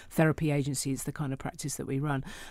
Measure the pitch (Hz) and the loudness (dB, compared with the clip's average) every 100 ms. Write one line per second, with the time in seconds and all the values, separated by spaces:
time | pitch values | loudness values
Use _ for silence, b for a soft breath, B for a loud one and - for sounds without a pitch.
0 | B - 160 147 156 143 135 131 143 131 | B 4 4 4 2 2 2 0 0 -2
1 | - - 143 135 - - 143 - - 135 | -2 -4 -2 -2 -6 -4 -4 -4 -2 0
2 | 151 139 B B B | 2 0 B B B